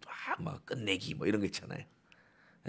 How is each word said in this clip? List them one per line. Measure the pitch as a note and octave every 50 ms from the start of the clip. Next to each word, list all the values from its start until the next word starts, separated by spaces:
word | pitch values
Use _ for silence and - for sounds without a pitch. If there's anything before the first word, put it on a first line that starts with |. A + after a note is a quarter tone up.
| -
아, | - - - - - E4 -
뭐 | - D#3 - - -
끝내기 | - - C3+ A2 G2+ F#2+ F#2 G2+ - -
뭐 | - -
이런 | F2+ G#2 G#2
거 | G2
있잖아요. | F#2 - - - - - - - - - _ _ - - - - - _ - - - - - -